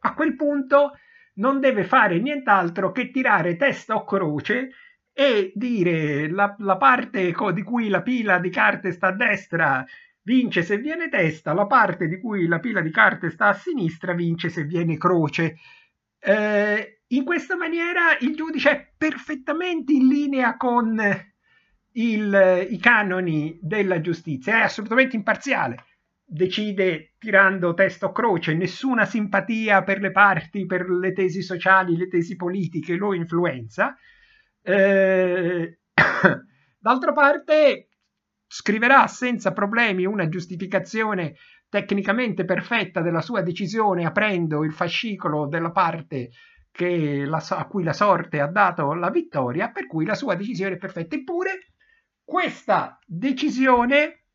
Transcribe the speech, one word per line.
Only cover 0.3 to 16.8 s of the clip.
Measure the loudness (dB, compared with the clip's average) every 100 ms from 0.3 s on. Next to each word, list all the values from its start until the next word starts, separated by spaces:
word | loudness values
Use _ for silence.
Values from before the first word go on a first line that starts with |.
| 0
punto | -2 -2 2 4 4 -2 _ _ _
non | -4 -2 2
deve | 2 2
fare | 2 4 4 2
nient'altro | -2 -4 2 2 2 -2 -4
che | -2 -4
tirare | -2 2 2 2 0
testa | 0 -2 -4
o | -6
croce | -2 -2 -2 -4 -2 -4 -4 -12 -20 _ _
e | 0 2 2 0
dire | -4 -4 0 2 2 0 -2 -2
la, | 0 -2 -2
la | -2 2
parte | 4 2 0 -2 -2
co-, | 0 -2
di | -2
cui | -2 -2 0
la | 0
pila | 0 -2 2 2
di | 0
carte | 0 2 2 -4
sta | -2 -2
a |
destra | 0 -2 -2 -4 0 0 0 -4 -16 _ _
vince | 0 2 2 -2
se | 0 -2
viene | -2 -6 -4
testa, | 0 0 -2 -4
la | -2 2
parte | 4 4 0 -4
di | -4
cui | -4 -2 0
la | 0
pila | 0 -2
di | -2
carte | 4 4 4 -8
sta | 0 0
a |
sinistra | 0 -2 -4 -4 -4 -6
vince | -2 -2 -2 -4
se | -6
viene | -6 -2 -2 0
croce." | 2 2 0 0 -4 -4 -20 -20 _ _ _ _
Eh, | 0 0 2 0 0 -2